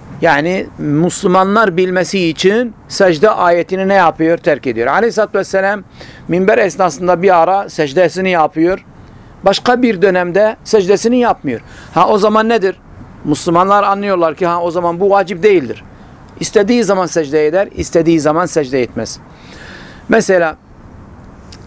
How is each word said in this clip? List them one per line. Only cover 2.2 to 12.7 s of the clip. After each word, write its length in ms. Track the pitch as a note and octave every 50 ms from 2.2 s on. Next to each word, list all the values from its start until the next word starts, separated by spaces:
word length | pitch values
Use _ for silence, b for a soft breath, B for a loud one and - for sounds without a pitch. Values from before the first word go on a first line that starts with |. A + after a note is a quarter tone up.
| F3 E3
için 460 | D#3 - - F#3 G#3 A#3 B3+ A#3 - - - -
secde 420 | - - G3 F#3 E3 D3 F3+ G#3+
ayetini 580 | - - F3+ F3 F3 F3 D#3+ - F#3+ F#3+ F#3+ F#3+
ne 60 | G3
yapıyor? 440 | G3 F3+ D#3+ D3 - D#3+ E3 E3+ D#3+
Terk 280 | - E3+ D3 A#2+ -
ediyor. 200 | C3+ A2+ A2+ A#2
Aleyhisselatü 520 | B2+ D3 F#3 A3 A#3 G3 A3 G#3 G3+ - G3
Vesselam 440 | F#3 - - F#3+ F#3+ G3 G#3 G#3 F#3 - B B B B B B B B
minber 300 | E3 F3+ F#3+ F#3+ A3+ A#3+
esnasında 640 | G#3+ F3+ - - F#3 F3 D#3 - F#3 F3 F3+ E3
bir 200 | F3+ G3 F3+ E3+
ara 260 | E3 E3+ F#3+ G3+ G3+ F#3+
secdesini 600 | - - D#3 C#3 C3+ F3 F3+ D#3+ D#3 F3+ F#3+ F#3
yapıyor. 540 | F3+ E3+ D#3 D3 - D#3 E3 F3 F#3+ F#3+ - - - B B B B B B B B B
Başka 400 | - F#3+ G3+ - - A#3+ B3 B3
bir 200 | B3 A#3 G#3+ F3
dönemde 540 | G3+ G3 F3+ F3+ F3+ F3 E3+ F#3+ G#3+ G#3+ A3 - -
secdesini 540 | - - G#3+ F#3 F3 G3+ - - A#3 B3 B3
yapmıyor. 420 | A#3+ A3 F#3+ - - D3 A#2+ G#2+ - B B B B B B
Ha, 140 | D#3+ F3 G#3+
o 100 | A3 G3+
zaman 300 | F#3+ G#3+ G#3+ A3 A3 A3+
nedir? 280 | A#3 A3 F3+ F#3+